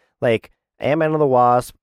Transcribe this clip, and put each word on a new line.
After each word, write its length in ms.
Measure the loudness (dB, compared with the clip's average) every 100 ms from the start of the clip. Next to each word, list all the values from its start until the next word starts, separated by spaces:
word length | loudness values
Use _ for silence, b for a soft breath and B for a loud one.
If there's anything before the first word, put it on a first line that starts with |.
| b _
like, 280 | -2 -2 -4 _ _ _
Ant-Man 320 | -4 -2 -2
and 80 | -2
the 80 | 0
Wasp, 480 | 2 2 2 -2 -14